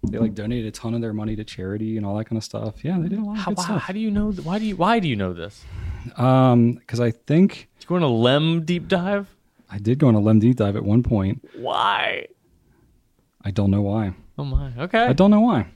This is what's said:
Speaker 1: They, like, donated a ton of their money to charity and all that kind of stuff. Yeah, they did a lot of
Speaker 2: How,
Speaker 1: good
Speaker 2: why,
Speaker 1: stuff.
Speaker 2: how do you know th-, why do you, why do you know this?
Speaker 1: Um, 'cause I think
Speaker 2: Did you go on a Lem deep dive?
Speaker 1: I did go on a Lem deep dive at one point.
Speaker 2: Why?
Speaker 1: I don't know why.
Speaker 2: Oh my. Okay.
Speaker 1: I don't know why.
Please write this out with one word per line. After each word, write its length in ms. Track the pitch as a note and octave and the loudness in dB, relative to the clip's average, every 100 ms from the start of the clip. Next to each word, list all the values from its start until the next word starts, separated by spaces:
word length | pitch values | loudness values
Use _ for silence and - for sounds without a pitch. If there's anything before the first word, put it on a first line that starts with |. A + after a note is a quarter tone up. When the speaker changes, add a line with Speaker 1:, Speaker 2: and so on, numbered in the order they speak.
Speaker 1:
They, 140 | - A2+ | -4 -2
like, 160 | A2+ | -4
donated 320 | G2+ G#2+ B2 A2 | -4 -6 -6 -6
a 40 | |
ton 220 | - A#2 | -8 -6
of 60 | A#2 | -6
their 120 | A2+ | -6
money 240 | G#2+ G#2+ G#2+ | -6 -6 -8
to 80 | |
charity 520 | A2 - F#2 G#2 A2 A2 | -10 -10 -8 -6 -6 -6
and 80 | |
all 120 | G2+ G#2 | -4 -6
that 80 | |
kind 120 | A2 A2+ | -6 -8
of 60 | |
stuff. 420 | - A2 A2 - | -8 -10 -10 -8
Yeah, 140 | C#3+ F#3 | -6 -4
they 100 | E3 | -4
did 120 | G3+ | -4
a 20 | |
lot 120 | G#3 | -6
of 40 | G#3+ | -6
Speaker 2:
How, 120 | F#3+ | -6
Speaker 1:
good 60 | G3+ | -6
Speaker 2:
why, 60 | |
Speaker 1:
stuff. 180 | F3 G3+ | -4 -4
Speaker 2:
how 100 | - | -4
do 80 | F#3+ | -6
you 100 | A3 | -2
know 220 | G3+ G#3 | -2 -2
th-, 120 | F#3 | -4
why 140 | D#3 G3 | -6 -4
do 60 | |
you, 100 | G#3+ F#3+ | -4 -2
why 220 | G3+ A#3 | 0 2
do 80 | F3 | 0
you 80 | |
know 180 | A2 F#2+ | -2 -2
this? 320 | E2+ E2+ - - - - - - - | -4 -12 -14 -16 -12 -10 -10 -12 0
Speaker 1:
Um, 640 | C3 C3 C3 B2 A#2 B2 - | 4 6 6 6 4 2 -6
'cause 100 | A#2 | -2
I 140 | A#2+ | -2
think 560 | A2 _ D3+ G3 - - _ | -2 _ 4 4 2 -20 _
Speaker 2:
Did 60 | |
you 20 | - | -4
go 60 | F3+ | 0
on 60 | |
a 60 | D#3+ | 2
Lem 560 | A2+ A#2+ C#3 D#3+ E3 | 4 4 4 2 -2
deep 240 | D#3+ F3 E3 | -2 -4 0
dive? 400 | F#3 F3+ G3+ G3 _ _ _ _ | -2 0 -4 -6 _ _ _ _
Speaker 1:
I 80 | G2+ | -6
did 220 | G2+ C3 | -2 2
go 80 | D3 | 4
on 80 | G#2+ | 4
a 40 | |
Lem 200 | G#2 A2 | 6 6
deep 160 | A2 B2 | 6 2
dive 180 | G#2 | 0
at 100 | G2+ | -2
one 200 | G#2 A2 | 2 2
point. 440 | A#2+ A2 F#2+ A#2+ - - | 2 0 0 -4 -10 -10
Speaker 2:
Why? 720 | A#2+ - - - - - - _ _ _ _ _ _ _ _ _ _ _ | -6 -2 0 0 -2 -6 -10 _ _ _ _ _ _ _ _ _ _ _
Speaker 1:
I 80 | G#2 | -6
don't 180 | F#2+ G2+ | 0 2
know 120 | G2 | 2
why. 300 | G2+ G#2+ G#2 F#2 - - | 2 -2 -4 -6 -16 -12
Speaker 2:
Oh 80 | |
my. 280 | C#3+ C3 C#3 A#2+ | -4 -4 -4 -8
Okay. 280 | F3 A3+ A#3+ | -4 0 2
Speaker 1:
I 60 | |
don't 180 | C3+ G3 | 4 6
know 100 | G#3 | 6
why. 260 | A#3 A3 F#2+ | 4 2 -2